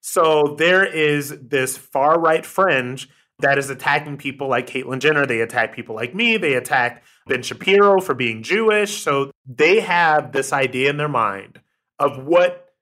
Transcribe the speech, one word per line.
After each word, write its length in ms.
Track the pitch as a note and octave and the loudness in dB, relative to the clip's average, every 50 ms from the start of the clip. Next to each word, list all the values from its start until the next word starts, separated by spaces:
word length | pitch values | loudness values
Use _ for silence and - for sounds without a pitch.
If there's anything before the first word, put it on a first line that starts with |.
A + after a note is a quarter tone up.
| _ | _
So 520 | - - F#3 E3+ D#3+ D#3 D3+ D3 D3 D3 | -4 0 2 2 4 4 4 2 0 0
there 280 | D3 D#3 E3+ F#3 F#3 G3 | 0 2 4 4 4 2
is 520 | G3 - D#3+ D#3 D3+ D3 D3 C#3+ C3 D3+ - | 0 0 0 0 0 0 0 -4 -6 -12 -16
this 360 | C3 A#2 C#3 C3+ C3 B2+ - | -12 -4 -2 -2 -2 -2 -4
far 440 | - - _ _ C#3 C3+ D3+ D#3+ E3+ | -10 -12 _ _ 0 2 4 2 4
right 260 | E3 D#3+ D#3+ E3 E3 | 2 2 0 0 -2
fringe 640 | - - - F#3+ F#3+ D#3 C3 B2 B2 C3 C3+ - - _ _ _ _ _ _ | -4 -2 0 2 2 2 0 0 -4 -8 -12 -14 -18 _ _ _ _ _ _
that 180 | - C#3+ C#3 C#3 | 0 0 2 0
is 120 | C#3 C3 | 0 -4
attacking 480 | C3+ C3 - D3+ C#3+ D3+ D3+ D3+ C#3+ C3 | -8 -6 -2 0 0 0 -2 -6 -12 -10
people 280 | - C#3 B2+ B2+ D3 | -10 -10 -8 -6 -4
like 220 | C3+ B2+ A#2+ B2+ - | -2 -2 -2 -2 -4
Caitlyn 320 | - C3 B2+ B2 C3 C3 | -8 -8 -6 -6 -8 0
Jenner. 260 | B2 D3+ D#3 D3 C#3+ | 0 2 2 2 0
They 140 | C3 A#2+ A2+ | 0 0 -2
attack 340 | A2+ A2+ - B2 A2+ A2 - | -2 -2 -2 -2 -2 -2 -4
people 220 | - A#2 - A2 | -12 -14 -12 -10
like 180 | G#2+ A#2 B2+ - | -8 -8 -8 -4
me. 220 | F#3+ A#3 A#3 A3+ | -2 0 0 0
They 180 | G#3+ F3 D3+ C3+ | 0 0 0 0
attack 480 | B2 B2 - C#3+ C3 A#2+ A#2+ - - _ _ _ _ _ | -2 -2 0 0 0 0 0 -4 -8 _ _ _ _ _
Ben 160 | - C3+ B2 A#2+ | -6 -4 -4 -4
Shapiro 580 | - B2+ A#2 - - F#3+ G3+ G3+ G3+ G3 F#3+ | -8 -12 -6 0 2 4 6 6 6 4 4
for 140 | F#3 - C#3 | 2 0 -4
being 300 | A#2+ B2+ A#2 A2 A2 A2 | -2 -2 -4 -4 -6 -6
Jewish. 580 | A#2+ E3 G#3+ A3+ A3 G#3+ G#3 G#3 G3+ G#3 - - | -2 -2 0 2 2 2 2 0 -2 -4 -6 -4
So 300 | D#3+ C#3+ C#3 C3+ C#3 - _ _ | -2 0 0 -2 -4 -8 _ _
they 360 | C3 B2 A#2 D3+ E3 F#3+ A3 | -20 -2 0 2 4 4 2
have 500 | G3+ F3+ F3+ F3 E3+ D#3+ D3+ D3+ D3 A#2+ | 2 0 0 2 4 4 4 2 0 0
this 220 | A#2+ C#3 C3+ - - | -4 -4 -4 -2 -2
idea 380 | C#3 C3+ B2+ - B2 C3 C#3 | -2 -2 -2 -2 0 0 0
in 60 | C#3+ | 0
their 120 | D3 D3 D3+ | -2 -4 -2
mind 520 | C#3+ B2 A2+ G#2 G2 G2 G2+ - _ - _ _ _ _ _ _ _ _ | 0 0 0 0 -2 -6 -12 -18 _ -20 _ _ _ _ _ _ _ _
of 260 | C#3+ C#3 C3 C3 C3 | -2 -2 -2 -4 -4
what 480 | C#3+ E3+ F3 C4+ C4+ F3 - - _ _ _ | 0 2 4 4 2 0 -4 -18 _ _ _